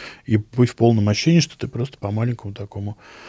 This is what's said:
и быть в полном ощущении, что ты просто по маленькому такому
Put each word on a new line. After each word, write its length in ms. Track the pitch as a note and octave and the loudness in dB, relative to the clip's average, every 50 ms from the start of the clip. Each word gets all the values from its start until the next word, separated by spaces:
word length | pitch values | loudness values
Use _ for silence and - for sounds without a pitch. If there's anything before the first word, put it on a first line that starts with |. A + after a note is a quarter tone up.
| - - - - _ | -20 -20 -20 -18 _
и 120 | - A2 | 0 0
быть 320 | G#2 - _ - B2+ B2 - | 0 0 _ 2 2 2 2
в 60 | - | 2
полном 340 | - A2+ A#2 A#2 G#2+ G2+ G#2 | 2 4 4 4 4 2 0
ощущении, 320 | G#2+ - - E3 E3+ E3 | 0 0 2 4 4 4
что 160 | - - - | 2 0 -6
ты 100 | - A#2+ | -10 -10
просто 300 | B2 - A#2+ B2+ - - _ | -8 -6 -8 -8 -8 -10 _
по 100 | - G2+ | -8 -6
маленькому 440 | G#2 A2 A#2 B2 A#2 - - G2+ G2+ | -4 -4 -4 -4 -6 -8 -10 -14 -12
такому 440 | G#2+ G#2 - - G2+ G2+ G#2 G#2+ _ - - - - - | -12 -14 -12 -10 -10 -10 -10 -10 _ -20 -20 -20 -20 -20